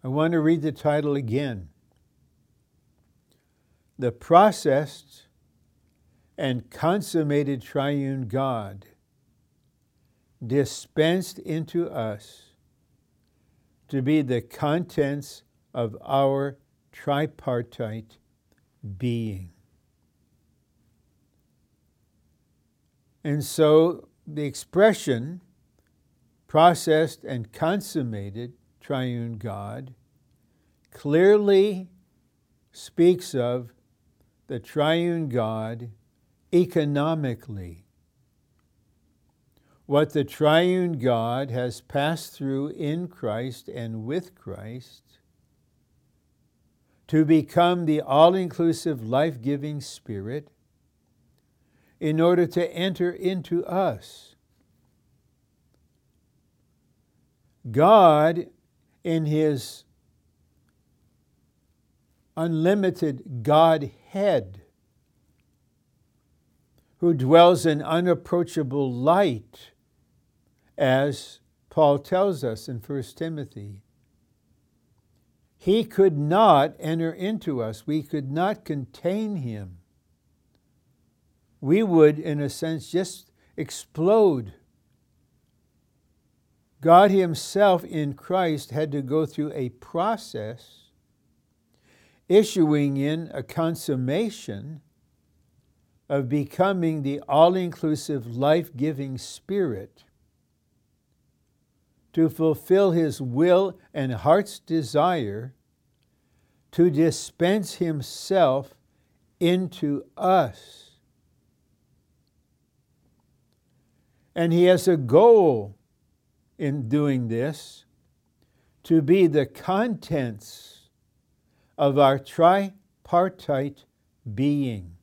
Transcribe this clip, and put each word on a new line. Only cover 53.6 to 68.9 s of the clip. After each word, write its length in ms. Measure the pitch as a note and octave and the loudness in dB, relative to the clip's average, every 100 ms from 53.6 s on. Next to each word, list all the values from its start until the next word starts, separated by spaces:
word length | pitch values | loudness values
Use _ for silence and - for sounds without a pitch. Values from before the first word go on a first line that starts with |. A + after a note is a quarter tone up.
| - | -2
us. 720 | F3+ F#3 A2 - - - _ _ _ _ _ _ _ _ _ _ _ _ _ _ _ _ _ _ _ _ _ _ _ _ _ _ _ _ _ _ _ _ _ - | -2 -2 -4 -12 -20 -20 _ _ _ _ _ _ _ _ _ _ _ _ _ _ _ _ _ _ _ _ _ _ _ _ _ _ _ _ _ _ _ _ _ -8
God, 760 | A2+ E3 A3 F3 D3+ D#3 E3+ E3 _ _ _ _ _ | 2 6 8 8 6 2 -2 -8 _ _ _ _ _
in 220 | F3+ E3 D3+ | -4 -4 -2
his 580 | D3+ D#3 C#3 - - _ _ _ _ _ _ _ _ _ _ _ _ _ _ _ _ _ _ _ _ _ _ _ _ _ - | 0 0 -2 -8 -18 _ _ _ _ _ _ _ _ _ _ _ _ _ _ _ _ _ _ _ _ _ _ _ _ _ -8
unlimited 1080 | E3 D#3+ E3+ G3+ F#3+ - D#3 C3 - B2 | -4 0 0 2 0 -2 -4 -6 -10 -10
Godhead, 1200 | A2+ D3+ E3 D#3+ C#3 - _ G3 G3+ D3+ G2+ G2 _ _ _ _ _ _ _ _ _ _ _ _ _ _ _ _ _ _ _ _ _ _ _ _ | 2 4 6 4 -2 -14 _ -4 0 0 -2 -18 _ _ _ _ _ _ _ _ _ _ _ _ _ _ _ _ _ _ _ _ _ _ _ _
who 160 | F3 | 0
dwells 540 | D#3 B2+ E3 F3 F3 E3 | 0 6 8 10 8 2
in 160 | D3+ | 0
unapproachable 1080 | D3+ D#3+ F3+ E3+ - F3 E3+ - C#3 C#3 C3+ | -2 -2 0 -2 0 -2 -2 -4 -4 -2 -4